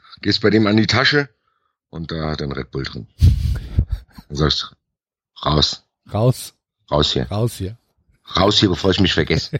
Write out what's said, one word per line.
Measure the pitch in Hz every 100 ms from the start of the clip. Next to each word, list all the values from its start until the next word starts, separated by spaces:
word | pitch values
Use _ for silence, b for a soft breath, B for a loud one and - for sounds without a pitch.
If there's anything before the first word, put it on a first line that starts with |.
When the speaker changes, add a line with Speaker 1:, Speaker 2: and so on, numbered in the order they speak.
| B B
Speaker 1:
gehst | 101 98
bei | 107
dem | 107 101
an | 110
die | 110
Tasche | 120 135 147 139 _ _ _ _ _ _
und | 80 82
da | 82 78
hat | 76
er | 73
einen |
Red | 67 65
Bull | 71
drin. | 67 69 55 - - - B B B B - - - - _
Dann | 73
sagst | 76 -
du, | - - _ _ _ _ _ - -
"Raus. | 76 - - _ _ _
Speaker 2:
Raus. | 101 123 - - - _ _ _
Speaker 1:
Raus | 73 71
hier. | 67 64
Speaker 2:
Raus | 104 117 -
hier. | 95 113 _ _ _ _ - -
Speaker 1:
Raus | 98 101
hier, | 101
bevor | 85 98
ich | 92
mich | 90
vergesse." | - 78 82 -